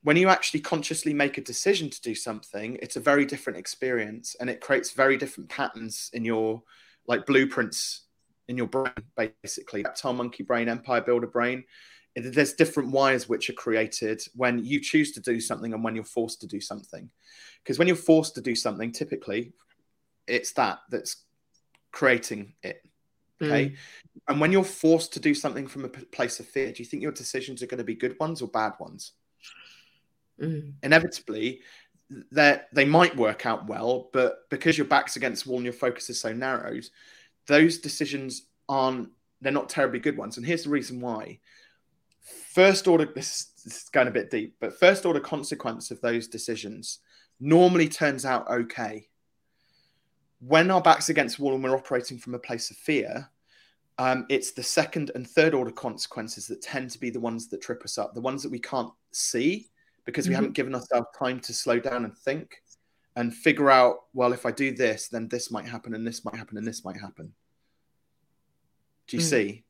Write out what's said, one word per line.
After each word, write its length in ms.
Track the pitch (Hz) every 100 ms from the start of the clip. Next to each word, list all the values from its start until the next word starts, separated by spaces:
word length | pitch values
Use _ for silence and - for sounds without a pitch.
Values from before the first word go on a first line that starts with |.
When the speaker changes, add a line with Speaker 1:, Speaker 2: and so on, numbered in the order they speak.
Speaker 1:
When 160 | 147 160
you 100 | 190
actually 320 | 185 - 151
consciously 540 | - 165 - 160 156
make 240 | 143 143 139
a 40 |
decision 460 | - 120 190 196 151
to 120 | -
do 120 | 120
something, 640 | 107 - 107 - 101 110 127
it's 140 | 123 -
a 40 |
very 240 | 131 143
different 340 | 139 139 - 90
experience 800 | 95 - 131 120 107 110 - -
and 100 | 123
it 100 | -
creates 300 | - 135 -
very 260 | - 135 135
different 320 | 143 - 139
patterns 640 | - 135 113 113 - -
in 120 | 123 113
your, 360 | 113 110 113 _ _ _ _ -
like, 180 | 117
blueprints 800 | - 131 135 139 110 - - - _ _ _ _ -
in 80 | 123
your 100 | 117
brain, 240 | 131 135 120 110 -
basically. 640 | 110 _ 104 - - 107
Reptile 300 | 104 - 139
monkey 300 | 123 120 -
brain, 260 | 98 117 117
empire 320 | 117 127 120
builder 280 | - 120 117
brain. 340 | 120 123 127 - - - - _ -
It, 180 | 120
there's 200 | 127 143
different 360 | - 156 151 127
wires 380 | 135 135 131 117
which 200 | 113 -
are 40 |
created 680 | 120 - 110 110 - 110 110 -
when 300 | 120 127 120
you 160 | 113 143
choose 320 | 143 156 147
to 80 | 117
do 180 | 113 117
something 320 | - 113 113
and 120 | 110
when 100 | 113
you're 80 | 113
forced 380 | 110 - 113 -
to 80 | 107
do 120 | 101
something. 500 | - 107 - - - _ _ - - _
'Cause 140 | - 185
when 80 | 175
you're 100 | 175
forced 380 | - 160 156
to 60 | -
do 160 | 127 117
something, 340 | 120 101 113
typically, 600 | 117 147 - - 104 120 _ _ _ _ _ _ _ -
it's 260 | 120 -
that 260 | - 110 - _
that's 340 | 113 - - _ _ _ _ _ _ _
creating 640 | - 135 120 - 104 101 _
it, 220 | 95 - _ _ _ _ _ _
okay? 260 | 151 143 139
Speaker 2:
Mm. 100 | - - - _ - -
Speaker 1:
And 120 | 143
when 100 | 156
you're 140 | 190
forced 480 | 190 - 160 165 -
to 80 | -
do 140 | 156
something 340 | 143 147 113 131
from 160 | 139
a 40 | 131
p-, 160 | 131 -
place 340 | - 123 -
of 60 | -
fear, 260 | 139 131
do 100 | -
you 60 | 120
think 140 | 147
your 80 | 151
decisions 500 | 139 120 131 131 120
are 40 | 123
gonna 180 | 123
be 100 | 113
good 240 | 117 127 127
ones 240 | 143 165
or 60 | 120
bad 240 | 113 107 -
ones? 320 | - - - _ _ _ - - - - _ _ _ _ _ _
Speaker 2:
Mm. 340 | 156 156 147 143
Speaker 1:
Inevitably, 800 | 139 160 165 - - 110 113 131 - - _ _ _ 139 -
they're, 340 | 139 147 143 -
they 120 | 135
might 300 | 139 160 175 127
work 300 | 110 107 123
out 220 | 110 104
well, 420 | 107 113 127 -
but 360 | 131 123 - _
because 260 | 139 165 156
your 100 | 135
back's 280 | 147 -
against 300 | - 127 101
the 60 | 131
wall 80 | 127
and 80 | 123
your 60 |
focus 380 | 120 127 120 -
is 100 | 120
so 120 | 113
narrowed, 540 | 117 131 127 - 120 - _ - - _ _ -
those 320 | 143 160 160
decisions 680 | 147 - 139 143 135 123 _ _ -
aren't, 400 | 135 131 127 113 _ _ _
they're 100 | 135
not 180 | 143 -
terribly 300 | - 131 120
good 180 | 147 -
ones. 200 | 104 123
And 100 | 123
here's 160 | 170
the 60 | 147
reason 300 | 143 120 123
why. 400 | 123 110 107 - _ _ _ _ _ _ _ _
First 680 | - - - - 190 190 190
order, 200 | 165 151
this, 400 | - - - - _
this 180 | - -
is 60 | -
going 180 | 147 123
a 60 |
bit 180 | 113 -
deep, 260 | 117 110 _
but 180 | 110 -
first 260 | 180 196
order 140 | 180 147
consequence 720 | 135 151 147 - 123 113 -
of 100 | 113
those 280 | 120 117 113
decisions 720 | 110 - 113 104 110 - - _ _ _ _
normally 480 | 139 160 180 175 156
turns 360 | - 151 135
out 240 | 131 123 -
okay. 600 | 120 117 - 110 107 - _ _ _ _ _ _ _ _ _ _ _ _ _
When 300 | 123 160 180
our 100 | 185
back's 300 | 175 - -
against 260 | 151 123 -
the 60 |
wall 120 | 139
and 80 | 135
we're 140 | 131 135
operating 420 | - 127 123 123
from 160 | 127
a 40 | 123
place 320 | - 117 -
of 60 | -
fear, 520 | - 147 117 117 143 _ _ _ _ _ _ -
um, 260 | 127 131 120
it's 220 | 135 -
the 100 | -
second 480 | - - 147 170 143
and 140 | 131 120
third 240 | - 156
order 180 | 143 117
consequences 760 | - 127 107 - - 110 - -
that 160 | 113
tend 280 | - 139 127
to 100 | -
be 100 | 127
the 100 | 120
ones 280 | 117 113 117
that 120 | -
trip 220 | - 120
us 140 | - -
up, 160 | 101
the 80 | 117
ones 200 | 127 139
that 80 | 139
we 80 | 120
can't 340 | - 131 117 _ _
see 560 | - - 120 139 208 - _ _ _ -
because 200 | 135 180
we 60 |
Speaker 2:
Mm-hmm. 40 | 135
Speaker 1:
haven't 180 | 143
given 200 | - 127
ourselves 340 | 127 - 123 120 -
time 220 | 131 127
to 120 | -
slow 260 | 117 - 120
down 260 | 127 123
and 120 | 113 -
think 460 | - 147 - - _ - _ _ _ -
and 180 | 120
figure 360 | 117 160 143 139
out, 340 | 131 123 - _
"Well, 180 | 131 123
if 140 | 123 120
I 40 |
do 220 | 110 135
this, 360 | 123 120 110 -
then 200 | 117 113
this 220 | 123 -
might 160 | 113 117
happen 260 | 117 117
and 120 | 110 113
this 180 | 113
might 120 | 113 98
happen 200 | 107 107
and 100 | 110
this 180 | 110 95
might 100 | 92
happen." 380 | 101 - 80 _ _ _ _ _ _ _ _ _ _ _ _ _ _ _ _ _ -
Do 100 | -
you 40 |
Speaker 2:
Mm. 40 | 165
Speaker 1:
see? 380 | 131 101 104 _